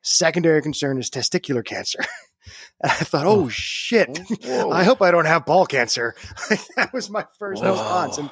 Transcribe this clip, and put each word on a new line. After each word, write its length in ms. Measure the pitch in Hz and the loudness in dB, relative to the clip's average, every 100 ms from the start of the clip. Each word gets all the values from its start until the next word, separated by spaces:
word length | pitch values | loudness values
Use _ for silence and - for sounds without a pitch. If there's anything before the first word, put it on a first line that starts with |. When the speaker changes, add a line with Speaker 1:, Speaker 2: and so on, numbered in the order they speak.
Speaker 1:
Secondary 580 | - - 165 175 160 151 | -2 2 2 2 4 2
concern 380 | 147 - 139 131 | 0 -2 -2 -2
is 120 | 120 | -4
testicular 540 | 131 - 180 - 123 | -4 -2 -2 -2 -4
cancer." 360 | - 101 - - | -4 -8 -6 -6
<laughs> 40 | - - - _ - - - - | -6 -8 -20 _ -20 -20 -20 -6
And 100 | 151 | -4
I 40 | - | -2
thought, 300 | 165 151 165 | -2 0 4
"Oh, 180 | 214 131 | 2 2
Speaker 2:
Oh. 20 | |
Speaker 1:
shit. 600 | - - - - 233 147 151 190 220 | -4 -8 -8 0 2 2 -4 -8 -6
Speaker 2:
Whoa. 260 | 247 247 196 | -2 -2 0
Speaker 1:
I 140 | 170 | 2
hope 160 | 185 262 | 4 6
I 100 | 185 | 6
don't 140 | 170 | 4
have 220 | 156 165 143 | 4 2 4
ball 180 | 180 | 4
cancer." 500 | 175 135 117 127 117 - - - - | 4 2 0 -2 -4 -6 -14 -10 -2
<laughs> 280 | 214 - - | -4 -2 -4
That 160 | - | -4
was 160 | 247 196 | -4 -6
my 160 | 208 - _ | -8 -8 _
first 240 | 202 202 | -10 -2
Speaker 2:
Whoa. 80 | 98 | 0
Speaker 1:
response. 480 | 92 107 175 143 147 | 0 -2 -2 -2 -6
And, 120 | 143 | -10